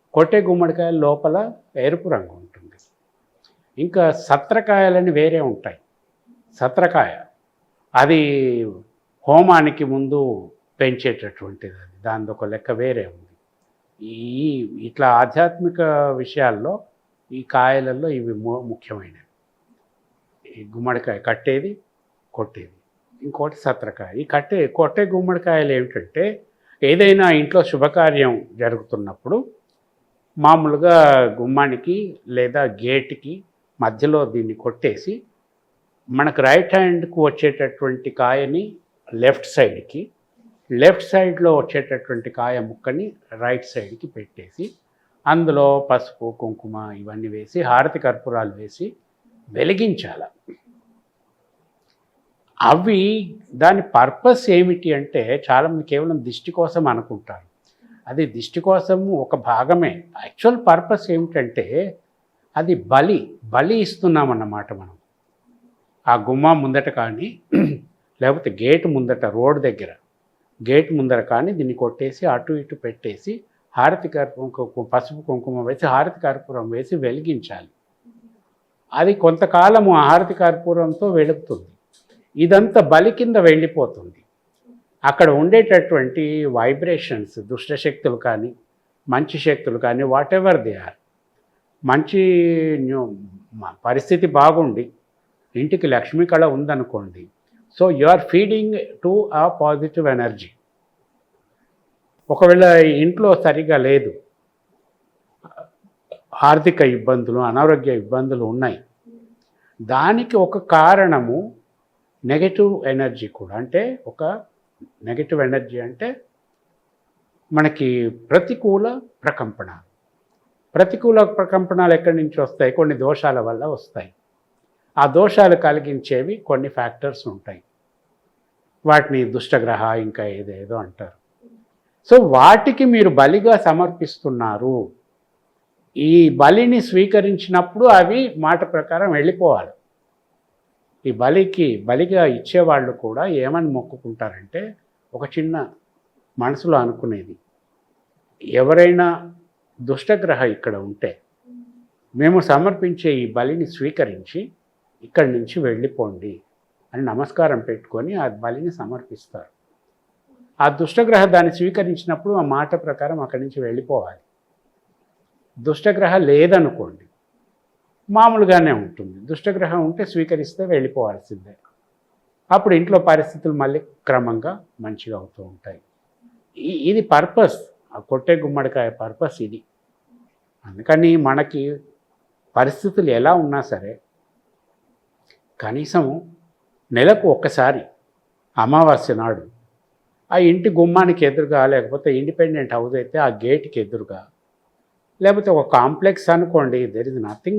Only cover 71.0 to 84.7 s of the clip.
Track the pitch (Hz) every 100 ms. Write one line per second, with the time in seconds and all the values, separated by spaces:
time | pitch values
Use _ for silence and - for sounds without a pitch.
71 | 131 120 110 117 165 185 127 123 120 -
72 | 135 - 175 123 123 156 143 - 120 113
73 | 113 101 196 226 _ _ _ - 139 180
74 | 160 151 135 127 131 127 123 - 113 127
75 | 123 151 147 127 127 123 120 127 151 131
76 | 160 - 147 - - 127 113 117 131 175
77 | 127 135 160 131 - 92 - _ _ _
78 | _ _ _ _ _ _ _ _ - 143
79 | 180 202 170 160 196 175 185 220 196 165
80 | 143 170 190 190 175 170 175 170 165 160
81 | 202 170 151 151 - 101 - _ _ _
82 | _ _ _ 143 165 196 202 - 143 156
83 | 208 226 233 220 170 156 160 160 123 -
84 | 90 _ _ _ _ _ _